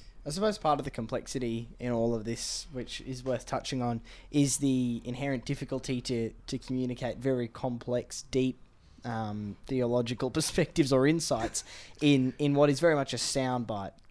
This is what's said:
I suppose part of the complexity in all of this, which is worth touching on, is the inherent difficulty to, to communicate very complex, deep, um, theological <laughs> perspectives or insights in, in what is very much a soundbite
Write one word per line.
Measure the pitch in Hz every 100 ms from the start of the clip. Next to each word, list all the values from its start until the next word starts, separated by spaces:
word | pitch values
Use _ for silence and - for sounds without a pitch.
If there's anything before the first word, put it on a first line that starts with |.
| - - 143
I |
suppose | 160 214 208
part | 156 143
of | 131
the |
complexity | - 113 127 - 135 120 117 120 -
in | 123
all | 117 117
of | 117 107
this, | 117 - - -
which | 131 117 -
is | 127 127
worth | 127 120 -
touching | 131 - 135
on, | 120 117 - - -
is | 147 139 127
the | 139 131 123 117
inherent | 120 123 143 131 -
difficulty | 139 139 135 131 127
to, | - 120 113 - -
to | 131
communicate | - 127 127 123 123 117
very | 131 127 117
complex, | - 131 120 - 123 - - -
deep, | 135 131 - - - - -
um, | 120 113 107 104 104 95 -
theological | 131 120 120 117 123 127
<laughs> |
perspectives | 156 156 - 156 - 139
or | 135 139
insights | 165 - 120 113 - - - - -
in, | 147 139 127 -
in | 147
what | 143 147
is | 131
very | 170 147
much | 135
a | 120
soundbite | - 139 131 127 113 104 98 - -